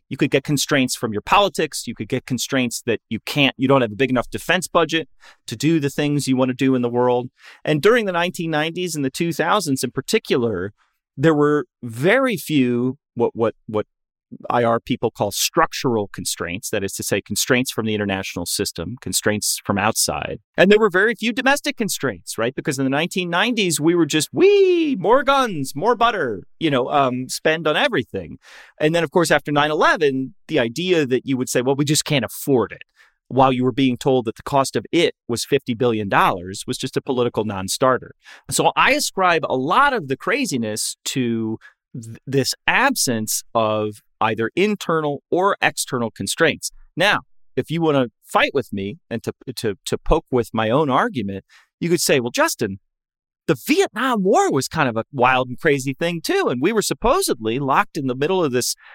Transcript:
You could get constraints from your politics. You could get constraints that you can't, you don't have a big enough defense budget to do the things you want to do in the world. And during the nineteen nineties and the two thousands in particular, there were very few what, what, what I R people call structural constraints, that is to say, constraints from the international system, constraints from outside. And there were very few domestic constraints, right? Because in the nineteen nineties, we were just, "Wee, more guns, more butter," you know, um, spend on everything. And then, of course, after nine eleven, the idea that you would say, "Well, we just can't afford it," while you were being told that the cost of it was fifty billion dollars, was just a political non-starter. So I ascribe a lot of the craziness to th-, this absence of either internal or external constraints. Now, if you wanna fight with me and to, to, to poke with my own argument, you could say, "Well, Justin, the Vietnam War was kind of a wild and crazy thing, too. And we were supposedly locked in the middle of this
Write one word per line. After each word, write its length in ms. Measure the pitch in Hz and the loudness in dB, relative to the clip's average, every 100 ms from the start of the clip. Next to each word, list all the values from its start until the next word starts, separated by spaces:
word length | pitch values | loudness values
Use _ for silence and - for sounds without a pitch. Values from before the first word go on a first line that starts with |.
| - | -10
You 100 | 131 | -2
could 140 | 143 | 0
get 120 | 139 | 0
constraints 520 | - 143 - 143 127 - | 0 -2 0 0 0 -2
from 180 | 117 | -4
your 80 | 104 | -4
politics. 640 | - 190 202 - 160 - - | 0 2 2 0 -4 -6 -10
You 80 | |
could 140 | 113 107 | -10 -6
get 180 | 127 - | -6 -4
constraints 560 | 120 - 135 120 - 120 | -6 -2 -2 -2 -4 -4
that 120 | 107 - | -4 -4
you 100 | 110 | -8
can't, 340 | - 147 135 - | -4 0 0 2
you 80 | 135 | 2
don't 140 | 139 | 4
have 100 | 117 | 2
a 40 | 104 | 0
big 140 | 131 | 0
enough 200 | 127 - | 0 -2
defense 360 | 107 - 180 - | -4 -2 -2 0
budget 400 | 175 165 165 - _ - _ - | 0 0 -2 -4 _ -20 _ -12
to 100 | 113 | -2
do 240 | 147 165 | 0 2
the 100 | 139 | 0
things 380 | - 147 147 131 | -2 0 0 0
you 80 | 131 | 2
want 140 | 131 | 0
to 60 | 127 | 0
do 180 | 135 | 2
in 80 | 127 | 2
the 80 | 120 | 0
world. 400 | 120 123 123 123 _ - - | 2 2 2 -2 _ -20 -8
And 160 | - 151 | -2 2
during 260 | 196 247 202 | 4 4 2
the 60 | |
nineteen 380 | 170 180 180 165 | -2 -2 -2 -2
nineties 460 | 151 160 175 180 156 | -2 -2 -4 -4 -4
and 100 | 135 | -4
the 60 | |
two 200 | - 170 | -2 -2
thousands 520 | 156 160 202 165 135 | 0 0 0 0 -2
in 80 | 123 | -4
particular, 840 | - - 226 - 156 117 92 98 - _ _ _ - | -6 -2 -2 0 0 0 -4 -6 -10 _ _ _ 0
there 200 | 160 147 | 2 4
were 320 | 147 147 - _ | 4 2 -2 _
very 540 | 120 113 165 254 262 185 | -12 -2 2 2 2 -2
few 600 | - 151 123 120 127 131 _ | 0 2 2 2 -2 -4 _
what, 220 | 120 117 110 | -2 -2 0
what, 180 | 110 - - | -2 -2 -6
what 180 | 107 - _ _ _ _ - - | -4 -4 _ _ _ _ -14 -4
I 160 | 120 | 0
R 160 | 117 117 | 2 0
people 300 | - 123 113 | -2 -2 -2
call 220 | - 104 | -2 -4
structural 760 | - - 170 165 - 135 113 101 | -2 -2 0 0 0 -2 0 -2
constraints, 600 | - - - 85 87 - | -6 -8 -6 -6 -6 -4
that 140 | 104 | -4
is 100 | 98 | -4
to 100 | - | -6
say, 160 | - 101 | -4 -2
constraints 520 | - 107 - 123 131 | -2 -2 0 0 0
from 160 | - 110 | -4 -2
the 80 | 104 | -2
international 500 | 101 95 - 90 87 | -2 -4 -4 -8 -6
system, 500 | - 98 - 90 123 | -4 -4 -6 -8 -10
constraints 580 | 95 - 110 104 - - - | -6 0 2 2 0 -4 -4
from 140 | 98 | 0
outside. 600 | 107 - - - - - _ - | 0 0 -2 -4 -6 -10 _ 2
And 160 | 190 | 6
there 60 | 214 | 6
were 140 | 220 | 4
very 240 | 185 214 226 | 2 2 0
few 180 | 220 | -4
domestic 440 | 240 254 285 294 - | 0 0 0 -2 -4
constraints, 600 | 202 - 131 87 - - | -4 -2 -4 -6 -8 -4
right? 160 | 117 | -4
Because 240 | 135 156 135 | -4 -4 -2
in 80 | 135 | 0
the 60 | |
nineteen 400 | 139 175 196 175 | 0 -2 -4 -2
nineties, 500 | 170 226 233 180 143 | 0 0 0 0 2
we 140 | 156 170 | 2 2
were 100 | 156 | 2
just, 240 | 151 - | 0 -2
"Wee, 640 | 127 392 403 370 349 311 208 | 4 6 6 4 2 0 0
more 240 | 190 262 | 2 2
guns, 520 | 277 277 247 160 131 139 | 4 2 0 -2 -6 -2
more 200 | 208 240 | 0 2
butter," 480 | 233 208 131 95 - - | 2 2 -2 -4 -10 -4
you 100 | 156 | 0
know, 200 | 135 123 | 0 2
um, 380 | 147 131 127 127 | 2 2 0 -6
spend 400 | - 160 160 156 | -2 0 0 0
on 80 | 165 | 2
everything. 640 | 277 165 - - 82 135 - - - - | 0 0 -4 -8 -10 -14 -20 -20 -18 -2
And 140 | 151 | 0
then, 100 | 170 | 2
of 60 | 160 | 2
course, 220 | 185 156 | 2 4
after 200 | 156 - | 2 2
nine 200 | 147 151 | 2 2
eleven, 640 | 156 311 262 147 131 131 - - | 2 2 4 2 0 -6 -10 -4
the 120 | 151 | 0
idea 480 | 117 117 185 170 131 | 0 -2 0 2 2
that 180 | 127 - | 0 0
you 100 | 127 | -4
would 140 | 131 | -2
say, 140 | 127 | 0
"Well, 120 | 127 139 | 0 0
we 80 | |
just 220 | 147 151 - | 0 0 0
can't 180 | 143 | 0
afford 480 | 107 - - 127 95 | -2 -4 0 2 0
it," 120 | - - _ _ _ - | -6 -20 _ _ _ -4
while 220 | 120 131 | 2 4
you 120 | 127 | 4
were 80 | 127 | 0
being 260 | 113 135 123 | 2 0 2
told 280 | 143 131 113 | 2 2 0
that 100 | - | -6
the 80 | |
cost 320 | - 139 135 120 | -2 0 0 -2
of 100 | - | -2
it 240 | 160 160 - - | 2 2 0 -6
was 160 | 113 | -6
fifty 300 | - 139 - | 0 0 0
billion 340 | 110 123 110 101 | 0 0 0 0
dollars, 580 | 135 185 95 92 101 - | 2 2 0 -8 -10 -8
was 100 | 127 | -6
just 180 | 131 - | -6 -6
a 60 | |
political 440 | - 123 120 117 107 | -2 0 0 0 -4
non-starter. 680 | 98 95 - 131 123 139 - - - - | -4 -6 0 2 2 -2 -20 -20 -20 -6
So 220 | 151 151 151 | 0 2 4
I 160 | 190 | 2
ascribe 520 | 294 - - 185 160 - | 2 -2 0 2 2 0
a 80 | 131 | -2
lot 340 | 139 220 285 | 0 2 2
of 160 | 247 135 | 0 -4
the 100 | 131 | -6
craziness 800 | 180 247 226 123 110 107 - - - | -2 -2 -2 -2 -4 -4 -6 -8 -6
to 520 | 135 120 113 110 110 - _ _ 131 | -2 0 0 -2 -6 -10 _ _ -16
th-, 180 | 113 113 - | -14 -14 -4
this 260 | 135 123 - - | 0 0 -4 -4
absence 760 | 185 277 - - 113 107 - - 117 | 0 0 -2 -4 -4 -4 -8 -4 -2
of 480 | 107 107 107 104 _ - | 0 -2 -4 -8 _ -4
either 300 | 110 107 113 | -4 -2 -2
internal 720 | 160 208 202 - 160 151 143 - | 0 0 -2 -2 -2 -2 -6 -2
or 240 | 165 196 - | 0 2 2
external 500 | 151 - - 127 117 | -2 -2 -4 -4 -4
constraints. 600 | - - - 160 - - - - - | -6 -6 0 0 0 -6 -14 -10 -2
Now, 240 | 202 147 - - - - | 0 0 -4 -20 -12 -8
if 160 | - | -4
you 100 | 165 | 0
wanna 260 | 160 139 120 _ | 2 2 0 _
fight 300 | - 214 285 | -2 0 2
with 200 | 135 - | 0 -4
me 260 | 98 98 156 - | -6 -8 -10 -10
and 140 | 113 | -8
to, 80 | - - - - | -8 -10 -10 -6
to, 220 | 110 98 - | -4 -4 -6
to 120 | 117 | -4
poke 280 | - 160 - | 0 0 2
with 200 | 123 - | -2 0
my 180 | 110 110 | -2 0
own 200 | 131 147 | 2 2
argument, 560 | 135 226 147 98 98 - _ _ - | 0 0 -2 -6 -8 -12 _ _ -6
you 80 | 123 | -2
could 140 | 170 | 0
say, 180 | - 147 | 2 2
"Well, 120 | 120 | 2
Justin, 480 | 254 320 - 107 98 _ _ _ _ _ _ - | 0 0 0 -4 -6 _ _ _ _ _ _ -4
the 80 | 147 - | -2 0
Vietnam 560 | 339 370 214 262 226 | 2 2 0 -2 2
War 300 | 185 320 381 | 4 4 4
was 160 | 147 - | 2 0
kind 220 | 165 131 | 0 0
of 80 | 110 | 0
a 80 | - | -4
wild 340 | 135 123 127 123 | 2 4 4 0
and 100 | 123 | -2
crazy 360 | 165 143 139 | 0 0 -2
thing, 260 | 135 170 170 | -4 -4 -4
too. 300 | - 392 277 | -2 0 0
And 120 | 127 | 0
we 120 | 165 | 0
were 80 | 220 | 0
supposedly 800 | - 156 226 359 - 110 110 131 | -2 0 2 2 0 -2 -2 -2
locked 360 | 135 160 202 160 | 0 0 0 -2
in 120 | 135 | -4
the 80 | 127 | -2
middle 280 | 151 190 | 0 0
of 80 | 151 | 0
this 240 | 123 - - - | 0 -2 -6 -12